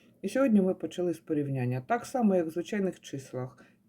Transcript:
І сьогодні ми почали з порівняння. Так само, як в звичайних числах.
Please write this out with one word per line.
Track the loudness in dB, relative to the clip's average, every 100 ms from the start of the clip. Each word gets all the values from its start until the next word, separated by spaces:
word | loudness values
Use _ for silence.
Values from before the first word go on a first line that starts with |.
| _ _
І | -2
сьогодні | 2 4 6
ми | 4
почали | 0 -4 -2 -2
з | -2
порівняння. | -2 -2 0 -2 -2 -2 -2
Так | -4 -2
само, | 0 4 4
як | 2
в |
звичайних | -4 -4 -2 -4 -4
числах. | -12 -12 -10 -10 -10 -12 -20 _